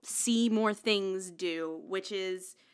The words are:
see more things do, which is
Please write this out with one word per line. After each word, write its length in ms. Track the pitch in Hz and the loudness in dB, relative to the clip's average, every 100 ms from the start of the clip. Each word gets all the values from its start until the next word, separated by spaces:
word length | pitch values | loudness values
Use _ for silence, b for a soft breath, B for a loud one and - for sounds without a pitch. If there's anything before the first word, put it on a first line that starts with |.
see 460 | - - - 226 233 | -6 -2 2 4 4
more 240 | 220 214 208 | 4 2 0
things 560 | - 208 196 190 185 | 2 2 2 -2 -6
do, 500 | 170 180 165 160 160 156 | -4 -2 -2 -4 -6 -6
which 240 | 190 190 | -6 -4
is 440 | 202 190 185 185 b b | -4 -4 -6 -8 b b